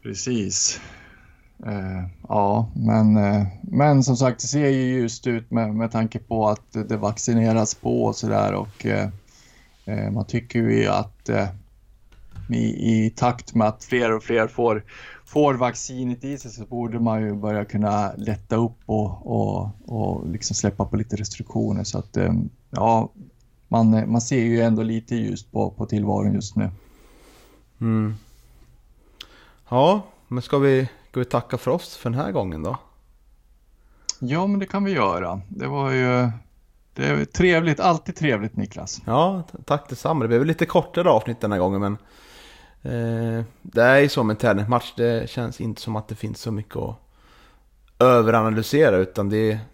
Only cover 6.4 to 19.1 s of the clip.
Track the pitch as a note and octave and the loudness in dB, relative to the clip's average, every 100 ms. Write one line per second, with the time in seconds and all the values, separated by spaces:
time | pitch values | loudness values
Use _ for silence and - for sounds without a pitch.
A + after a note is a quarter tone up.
6.4 | G#2+ G#2 _ A2+ G#2 G#2+ G#2 A2 - A#2 | 2 0 _ -8 -4 -2 -2 -4 0 2
7.4 | A2+ A2+ A2 - B2 A#2+ A2+ A2 A2 G#2 | 4 2 0 -2 -2 0 0 -2 -2 0
8.4 | G2+ G2 G#2 - A2 G#2 G2+ G2 _ _ | 0 -2 -6 -8 -4 -2 -4 -8 _ _
9.4 | _ - _ _ - G#2+ G#2 G#2+ G2+ A#2+ | _ -20 _ _ -10 -6 -4 -4 -4 -6
10.4 | A#2+ A#2+ A2+ A2+ G#2+ G2 G#2+ - - A2 | -4 -2 2 2 2 0 -4 -10 -4 -2
11.4 | G2+ G2 - _ _ - - - - - | -2 -8 -20 _ _ -20 -20 -20 -18 -16
12.4 | F#2+ A#2 A2+ G#2+ A2+ A2 A2 - B2 B2 | -6 -2 -2 -2 0 2 2 2 0 0
13.4 | - A2+ G#2+ A2 - B2 A#2 A2 - A#2 | -4 0 0 -2 -4 0 2 0 0 0
14.4 | A2 - A#2 G#2+ - - - - - D3 | 0 0 0 0 -4 -20 -20 -20 -4 2
15.4 | D3 C3 B2 A#2+ - B2+ B2+ A#2+ C3+ C#3 | 2 2 0 -2 -10 -6 -6 -6 -8 -10
16.4 | A#2 A2 G#2 A#2+ A#2 A#2 A#2 A2 G#2+ G#2 | -12 -16 -10 -6 -6 0 0 0 -2 -4
17.4 | G#2+ G#2 G2+ G#2 G#2 G#2 G2+ - G#2+ G#2 | -4 -4 -4 -2 0 0 -2 -4 -6 -6
18.4 | - A2 A#2 A#2 - A2 G#2 | -4 -2 -2 -4 -4 -2 -2